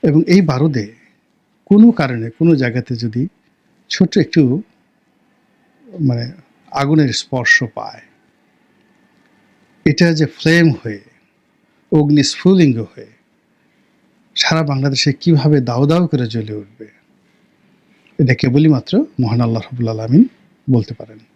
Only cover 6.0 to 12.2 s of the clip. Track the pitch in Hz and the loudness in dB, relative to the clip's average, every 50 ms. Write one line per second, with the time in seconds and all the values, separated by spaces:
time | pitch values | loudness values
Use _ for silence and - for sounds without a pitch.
6 | 151 135 120 120 117 123 147 - _ _ _ _ _ _ - 135 139 143 156 156 | -2 -2 -2 -2 -6 -10 -12 -18 _ _ _ _ _ _ -6 -4 -2 0 0 0
7 | 151 127 110 - - _ - 127 117 - - - 127 113 _ - 55 - - - | 0 -2 -4 -6 -8 _ -8 -6 -2 -2 -2 -2 -2 -6 _ -14 -14 -14 -18 -20
8 | - _ _ _ _ _ _ _ _ _ _ _ _ _ _ _ _ _ _ _ | -20 _ _ _ _ _ _ _ _ _ _ _ _ _ _ _ _ _ _ _
9 | _ _ _ _ _ _ _ _ _ _ _ _ _ _ _ _ _ 156 139 - | _ _ _ _ _ _ _ _ _ _ _ _ _ _ _ _ _ -2 2 2
10 | 180 170 165 156 160 - - - - 160 165 170 170 165 131 - - 113 104 98 | 2 0 2 0 -2 -4 -4 -4 0 2 4 4 4 2 2 0 -6 -12 -12 -12
11 | _ _ _ _ _ _ _ _ _ _ _ _ _ _ _ _ _ _ - 156 | _ _ _ _ _ _ _ _ _ _ _ _ _ _ _ _ _ _ 0 0
12 | 147 143 147 147 | 2 2 2 2